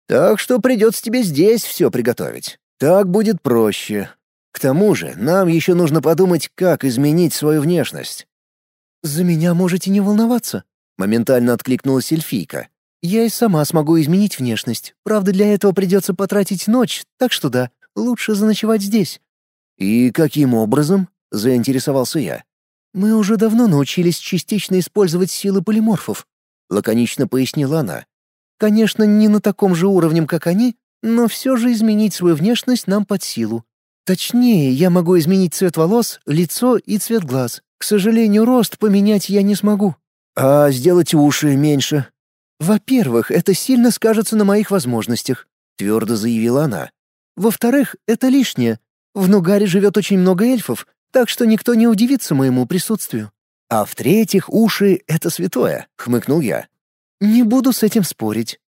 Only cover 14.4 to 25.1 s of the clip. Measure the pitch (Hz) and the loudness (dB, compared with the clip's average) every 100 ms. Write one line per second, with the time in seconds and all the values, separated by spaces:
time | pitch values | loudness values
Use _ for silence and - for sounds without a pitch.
14.4 | 123 110 - 110 - _ 208 214 190 190 | -4 -4 -4 -8 -10 _ -4 -2 0 2
15.4 | 208 208 202 185 190 196 - 185 196 202 | 2 2 2 2 2 0 0 -4 -2 -2
16.4 | 190 185 - 254 214 - - - 254 - | -2 -4 -2 0 0 -4 -12 -4 -4 -2
17.4 | 139 123 127 _ _ 202 233 233 - 202 | -2 -2 -4 _ _ -6 -4 -4 -2 0
18.4 | 220 202 220 220 202 220 165 - _ _ | 0 0 0 -2 0 -2 -2 -6 _ _
19.4 | _ _ _ - 95 117 123 131 151 151 | _ _ _ -8 -2 2 2 2 0 2
20.4 | 135 113 107 131 151 196 180 _ _ 104 | 0 2 0 0 2 0 -2 _ _ -4
21.4 | 120 123 113 131 151 135 120 165 92 58 | 0 0 0 -2 -2 -2 -2 -4 -4 -8
22.4 | - _ _ _ _ 185 208 220 196 220 | -14 _ _ _ _ -4 0 2 2 2
23.4 | 220 226 233 143 139 - 175 160 - 175 | 2 2 4 2 0 0 0 -2 -4 -6
24.4 | - 208 - 185 - 214 190 | -4 -4 -2 -2 -2 0 0